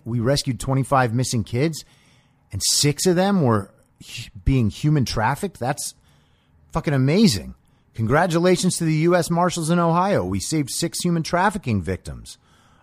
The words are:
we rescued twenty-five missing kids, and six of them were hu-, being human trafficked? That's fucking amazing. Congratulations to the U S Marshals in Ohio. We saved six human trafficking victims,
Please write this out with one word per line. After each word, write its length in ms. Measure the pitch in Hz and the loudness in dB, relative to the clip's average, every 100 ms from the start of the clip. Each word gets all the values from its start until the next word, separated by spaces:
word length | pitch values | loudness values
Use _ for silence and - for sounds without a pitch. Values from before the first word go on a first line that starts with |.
we 140 | 110 120 | -6 -2
rescued 400 | 117 143 135 117 | 0 0 -2 -4
twenty-five 560 | - 135 127 135 127 | -2 -2 2 2 2
missing 300 | 120 123 120 | 0 -2 -2
kids, 400 | - 120 160 151 - _ _ _ _ _ _ | -2 -2 -2 -4 -14 _ _ _ _ _ _
and 100 | 95 - | -6 -2
six 360 | - 143 143 185 | 0 0 2 2
of 80 | |
them 280 | 170 202 196 | 2 2 2
were 300 | 127 107 95 _ _ - | 4 2 0 _ _ -20
hu-, 300 | - - - - | -18 -16 -16 -6
being 240 | - 131 104 | 0 2 2
human 360 | - 151 151 | 0 2 2
trafficked? 560 | 110 117 110 139 196 - | 0 0 -2 -2 -6 -6
That's 340 | 123 - - - _ _ _ _ _ _ _ | -6 -4 -8 -12 _ _ _ _ _ _ _
fucking 200 | 165 165 | -6 0
amazing. 640 | 139 131 185 214 98 65 - _ _ _ | 2 2 4 4 2 -6 -18 _ _ _
Congratulations 840 | - 113 147 180 165 180 180 180 - | -4 0 2 2 2 2 2 2 0
to 60 | |
the 100 | 165 | 0
U 200 | 156 165 | 2 4
S 160 | 175 160 | 2 2
Marshals 400 | 170 180 175 156 | 0 0 0 0
in 80 | 175 | 2
Ohio. 460 | 170 170 196 147 | 2 2 2 0
We 160 | 90 98 | 0 -4
saved 300 | - 160 135 | -2 -2 -2
six 300 | - 165 - | -4 -6 -4
human 220 | 175 170 | -2 -2
trafficking 600 | 147 175 202 185 131 101 | 0 0 0 -2 -2 -2
victims, 560 | 82 90 - 60 - - _ _ _ _ | -2 -6 -8 -14 -16 -20 _ _ _ _